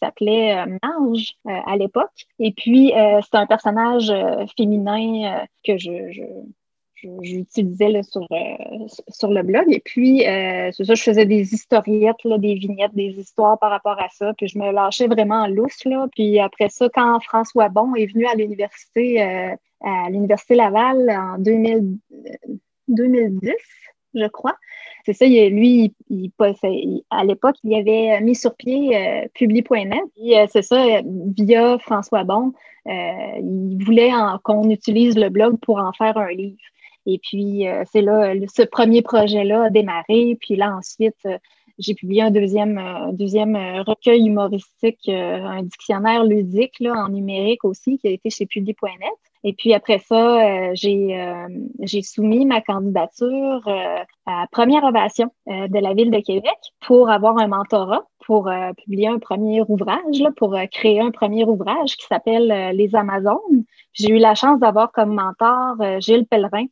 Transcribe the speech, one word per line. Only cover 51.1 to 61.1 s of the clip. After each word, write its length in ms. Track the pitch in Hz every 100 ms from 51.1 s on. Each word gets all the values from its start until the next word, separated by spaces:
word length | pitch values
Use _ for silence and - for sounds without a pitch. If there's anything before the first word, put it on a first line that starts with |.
| 185
euh, 300 | 180 175 175 180 - -
j'ai 220 | 202 208
soumis 440 | 190 - 214 233 277
ma 140 | 233
candidature, 1040 | 220 196 196 190 165 - 247 269 269 262 214
euh, 320 | 196 180 175 180 _ -
à 200 | 175 175
Première 320 | - 240 294
Ovation, 480 | 277 226 202 - 233 - -
euh, 220 | 190 196
de 100 | 202
la 140 | 196
Ville 180 | 196 233
de 80 | 220
Québec 380 | 208 196 233 - - _ -
pour 240 | 247 233
avoir 280 | 208 214 226
un 100 | 214
mentorat, 560 | 196 202 214 185 240 - _ -
pour, 240 | 214 190
euh, 240 | 185 185 180
publier 240 | - 196 214
un 100 | 233
premier 440 | - 190 214 220
ouvrage, 580 | 214 208 196 220 330 277
là, 120 | 294 285
pour, 200 | 208 190
euh, 100 | 190
créer 300 | - 220 208
un 120 | 233